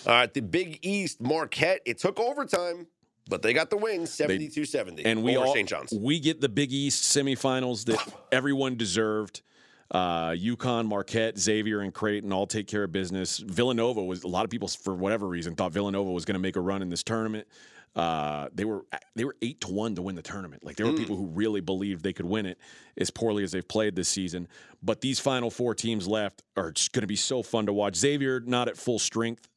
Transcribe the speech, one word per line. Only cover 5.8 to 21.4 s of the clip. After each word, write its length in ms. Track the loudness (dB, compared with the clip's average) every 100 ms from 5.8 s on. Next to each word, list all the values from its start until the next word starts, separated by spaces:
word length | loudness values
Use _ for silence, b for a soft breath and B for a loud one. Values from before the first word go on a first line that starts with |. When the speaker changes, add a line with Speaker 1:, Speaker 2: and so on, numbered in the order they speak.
| -4
Speaker 2:
we 260 | -2 0 2
get 220 | 2 2
the 80 | 0
Big 240 | 2 0
East 300 | 0 0 0 2 2
semifinals 720 | 2 2 2 2 0 -2 0
that 140 | 0 0 -8
Speaker 1:
<laughs> 140 | 0
Speaker 2:
everyone 440 | 2 2 2 0 0
deserved. 680 | 0 2 2 0 -2 -8 b b b b b
Uh, 400 | 0 2 2 0
UConn, 560 | 0 -2 0 0 0 0
Marquette, 500 | -2 0 0 0 0
Xavier, 440 | 2 2 2 0
and 120 | -2
Creighton 400 | -2 0 0 0
all 140 | 0 0
take 180 | -2 -2
care 160 | -2 0
of 60 |
business. 460 | -2 -2 -2 -2 -4
Villanova 640 | -4 0 2 4 2 0
was, 200 | -2 -4
a 40 | -2
lot 180 | 0 0
of 40 |
people, 180 | -2 -6
for 280 | -4 -4 0
whatever 320 | 0 0 -2
reason, 280 | -4 -6 -2
thought 160 | -2
Villanova 380 | 0 0 0 0
was 140 | -2 -2
gonna 140 | 0
make 160 | 0 0
a 40 |
run 220 | 0 0
in 80 | -2
this 140 | -4
tournament. 440 | -2 -2 -2 -6 -10 B B B B -2
Uh, 520 | 0 0 -2 -4 -6
they 100 | -4 -2
were, 200 | -2 -6 -12 _ -6
they 80 | -6
were 100 | -4
eight 180 | -6 -6
to 100 | -4
one 240 | -2 -2 -2
to 60 |
win 120 | -4 -6
the 60 |
tournament. 420 | -10 -10 -10 -14
Like, 120 | -12 -2
there 100 | 2
were 60 |
Speaker 1:
Mm. 60 | 2
Speaker 2:
people 180 | 0 -2
who 120 | -2
really 340 | 0